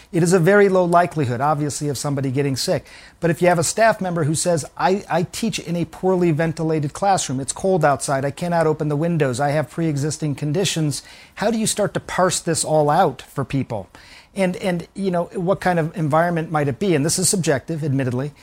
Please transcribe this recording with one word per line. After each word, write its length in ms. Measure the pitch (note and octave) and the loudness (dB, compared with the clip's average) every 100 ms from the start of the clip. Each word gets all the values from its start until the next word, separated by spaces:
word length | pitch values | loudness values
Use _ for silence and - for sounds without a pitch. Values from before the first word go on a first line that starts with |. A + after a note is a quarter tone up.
| - | -6
It 100 | E3+ | 0
is 80 | E3+ | 4
a 80 | F#3+ | 4
very 300 | D#3+ G3+ G3+ | 6 6 6
low 160 | F#3 F3 | 4 4
likelihood, 560 | F3 F3 D#3 B2 A#2+ | 4 4 0 -2 0
obviously, 480 | D3 D3 D3 - D3 | 0 0 -2 -4 -6
of 80 | C3+ | -4
somebody 340 | D3 C#3 C3+ | -4 -2 -2
getting 240 | C3 C#3 B2+ | 0 -2 -2
sick. 300 | - D3+ - - - - | -2 -2 -4 -18 -20 -4
But 100 | E3+ | -2
if 120 | E3+ | 2
you 80 | F3 | 4
have 100 | F3 | 4
a 40 | |
staff 360 | - - A3 G#3+ | 2 2 2 2
member 240 | F#3 E3+ | -2 -2
who 120 | D3 D#3+ | 0 0
says, 280 | F3+ E3+ - - | 0 0 -2 -2
"I, 260 | F3 G3 - | 0 0 0
I 140 | E3 | -2
teach 360 | F3+ - A3+ - | -2 -4 -4 -4
in 160 | - E3+ | -6 -6
a 80 | |
poorly 480 | E3 - F#3 F#3 F3 | -6 -4 0 2 2
ventilated 600 | D3+ E3 D#3+ D#3+ D#3 C#3+ | 2 0 -2 -2 -2 -2
classroom. 480 | - G3 F#3 - C3 | -2 0 0 0 -6
It's 100 | C3 | -6
cold 320 | - F#3+ F#3 | -4 0 2
outside. 400 | D3+ C3+ - C3+ | 2 2 -2 -2
I 80 | C#3 | -2
cannot 360 | - F3 E3+ D#3 | -4 -2 2 2
open 200 | D3+ D3+ | 0 -2
the 80 | D3 | -2
windows. 460 | E3+ E3 C#3 A#2+ | 0 0 0 0
I 80 | C#3+ | 0
have 200 | D3+ C#3 | 0 -2
pre-existing 640 | - E3 C#3+ D3+ - D3+ C3 | -2 -2 -2 -4 -4 -6 -4
conditions," 680 | D3 D#3+ F#3+ E3 D3+ - - - - - | -2 -2 -2 0 -2 -4 -10 -20 -16 -4
how 160 | G#3 | -2
do 60 | A3+ | 0
you 100 | G#3+ | -2
start 260 | - G3 - | 0 -2 -2
to 40 | |
parse 400 | - - F3+ - | -4 0 0 0
this 240 | F3 D#3+ | -2 -2
all 260 | - D#3 D3 | 0 2 4
out 320 | D#3+ F3 B2+ | 4 2 0
for 220 | - - | -10 -8
people? 460 | C3 C#3 A#2+ G#2+ F2+ - - - - G3 | -4 -4 -4 -6 -10 -18 -20 -20 -12 -2
And, 200 | F#3 F3 | -2 -2
and, 300 | F#3 F3 - | -4 -4 -6
you 160 | - F#3+ | -6 -2
know, 160 | F3 F3 | -2 -4
what 260 | G3 F3 G3 | -4 -2 0
kind 200 | F#3 E3+ | 0 0
of 180 | D#3 F3+ | -2 -2
environment 540 | D#3 D#3 F3 E3+ D#3+ | 0 2 2 0 -2
might 160 | D3+ C#3+ | -2 -2
it 100 | A#2+ | -2
be? 160 | G3+ | 0
And 100 | D3+ | 2
this 140 | D3+ F#3 | 2 0
is 100 | F3+ | 0
subjective, 560 | G3 D#3 C3 - E3 | 0 0 -2 -2 -6
admittedly, 480 | D3+ C3+ B2+ B2 C#3+ - | -2 -2 -2 -4 -6 -10